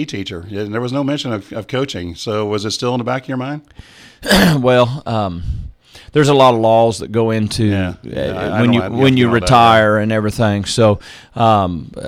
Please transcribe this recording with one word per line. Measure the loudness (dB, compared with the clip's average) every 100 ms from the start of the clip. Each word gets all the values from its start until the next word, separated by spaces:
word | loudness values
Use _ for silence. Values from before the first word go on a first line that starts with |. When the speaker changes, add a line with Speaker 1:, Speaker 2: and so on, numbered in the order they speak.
Speaker 1:
E | -6
teacher. | -8 -10 -12 -10
And | -8 -6
there | -6
was | -4
no | -4
mention | -4 -4 -6
of, | -8 -8
of | -12 -8
coaching. | -4 -4 -6 -10 -10
So | -6 -4 -2
was | -4
it | -4
still | -4 -4
in | -2
the |
back | -2 -4
of | -6
your | -8
mind? | -8 -10 -14 -20 -20 -20 -20 _
Speaker 2:
<clears throat> | -2 2 4 2
Well, | 4 4 2 -2 -6
um, | -4 -4 -6 -8 -8 -10 -18 _ -20 -4
there's | 0 4
a |
lot | 6 4
of | 4
laws | 4 4 4 0
that | -4
go | -2 0
into, | 0 -2 0 0
Speaker 1:
Yeah. | 0 -2
Speaker 2:
uh, | -6
Speaker 1:
Yeah, | -10 -6 -6
I, | -6 -4 0
I |
Speaker 2:
when | 2
Speaker 1:
don't |
Speaker 2:
you, | 2
Speaker 1:
have | 0
Speaker 2:
when | 2 2 4
you | 2
Speaker 1:
nothing |
on |
that. | 2 4
Speaker 2:
retire | 6 6 6 4 2
and | 0
everything. | -2 -2 0 0 0 -2
So, | 2 2 2 -4 -20 -14 -2
um, | 2 2 0 -4 -10 -14